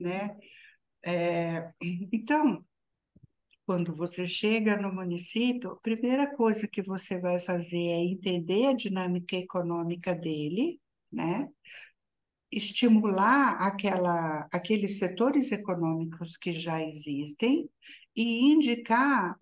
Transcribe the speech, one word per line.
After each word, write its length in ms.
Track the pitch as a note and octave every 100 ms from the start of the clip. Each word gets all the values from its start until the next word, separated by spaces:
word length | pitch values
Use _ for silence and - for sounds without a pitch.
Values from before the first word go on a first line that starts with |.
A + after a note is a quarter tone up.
né? 340 | F3 F#3+ G#3 - - - - _ _ _
É, 640 | E3+ F3 E3+ E3+ E3+ E3 E3+ - F3 F3+ G3
então, 540 | A3 - D4+ D4 F3 - _ _ _ _ _ - _ _ _ -
quando 280 | F3+ E3+
você 320 | D#3 E3+ - F3+
chega 540 | - G#3+ A3 G#3+ G3+
no 100 | G3
município, 800 | F#3 F3+ F3 - A3 B3 B3 -
a 80 | -
primeira 540 | A3+ A3+ A#3+ C4 C#4+
coisa 320 | C#4+ A3+ G#3+ G#3+
que 140 | -
você 380 | F#3+ F#3+ - F#3
vai 200 | F3+ F3+
fazer 380 | F3+ F3 E3+ F3
é 260 | E3+ E3+
entender 680 | F3 F#3 F#3+ F3+ E3 G3 C4+
a 40 |
dinâmica 640 | C4 G3+ F#3 F3+ F3+ F3 F#3
econômica 800 | F3+ F#3 E3+ E3+ E3+ F3 F#3
dele, 640 | E3+ E3 D3+ D3+ F#3 D#4+ - _ _ _
né? 380 | A3+ E3 G3+ C#4+ - - - - _ _ _ _ _ -
Estimular 1080 | G#3+ - - B3 A3 G#3+ F#3 G#3 C#4 B3+ -
aquela, 880 | F#3+ G3 G3+ F#3 F3+ E3+ E3 D#3 -
aqueles 480 | F3+ F3+ G#3+ G3 G3
setores 540 | F3+ F#3 B3 D4+ B3+
econômicos 840 | G#3 G#3 F3 D#3+ E3 E3 - E3+ -
que 120 | F3+
já 320 | D#3+ E3+ D#3+
existem 880 | D#3 D3+ D3+ C#3+ D3 D3 A#3 D#4 - _ - - _ -
e 340 | A#3 A3+ C#4
indicar 840 | D#4 A#3+ A#3 A#3 A#3 C#4 B3+ F3+ -